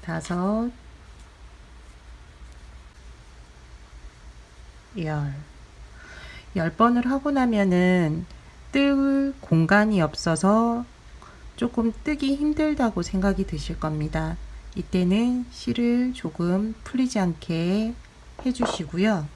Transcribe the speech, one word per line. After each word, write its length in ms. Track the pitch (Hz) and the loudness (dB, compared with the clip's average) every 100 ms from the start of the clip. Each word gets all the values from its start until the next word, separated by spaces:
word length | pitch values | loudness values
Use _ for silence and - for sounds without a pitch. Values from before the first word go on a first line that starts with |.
다섯, 680 | - 165 151 175 185 214 240 - - - - - - - - - - - - - - - - - - - - - - - - - - - - - - - - - - - - - - - - - - 220 | -6 -8 -4 -2 0 0 -2 -8 -20 -20 -20 -20 -20 -20 -20 -20 -20 -20 -20 -20 -20 -20 -20 -20 -20 -20 -20 -20 -20 -20 -20 -20 -20 -20 -20 -20 -20 -20 -20 -18 -18 -20 -20 -20 -20 -20 -20 -20 -14 -8
열. 360 | 160 151 147 139 147 - - - - - - - - - - 190 | -4 -2 -4 -6 -12 -20 -20 -20 -20 -20 -20 -18 -18 -18 -8 -4
열 160 | 165 | -4
번을 380 | 160 226 240 247 | 4 4 4 2
하고 220 | 269 285 | 0 0
나면은 920 | 277 254 220 196 180 180 180 165 160 180 - - - - | 2 2 4 4 4 6 4 4 0 -6 -14 -20 -20 -4
뜰 600 | 277 277 277 277 277 277 - | 2 4 4 2 2 0 -4
공간이 600 | - 165 160 202 214 208 | 2 4 6 6 6 4
없어서 840 | 151 - - 160 190 214 233 233 240 - - - - - - - | 2 0 -2 2 4 4 4 0 -6 -14 -20 -20 -20 -20 -20 -6
조금 380 | 240 - 226 220 | -4 0 -2 -2
뜨기 320 | - 294 269 277 | -4 -2 0 0
힘들다고 680 | 302 302 311 302 240 202 | 0 2 0 2 0 0
생각이 440 | 175 190 196 185 196 | -2 0 0 0 -2
드실 340 | 156 - 165 | -4 -6 -4
겁니다. 580 | 156 151 151 156 160 170 - - - - | -4 -2 -2 -2 -4 -6 -10 -16 -12 -10
이때는 720 | - 190 180 196 240 247 240 | -4 0 2 2 2 0 -4
실을 640 | - - 240 240 240 254 | -8 -6 0 2 2 0
조금 600 | 254 165 - 175 190 214 220 | -4 -8 -2 0 0 0 -6
풀리지 360 | - 247 254 220 | -8 -2 0 2
않게 720 | 185 165 - 165 170 196 220 240 - - - - 262 | 0 -2 -4 -2 0 0 0 -6 -14 -20 -20 -6 -4
해주시고요. 840 | 254 233 - 151 165 208 196 147 | -2 -2 -2 -4 0 2 2 -2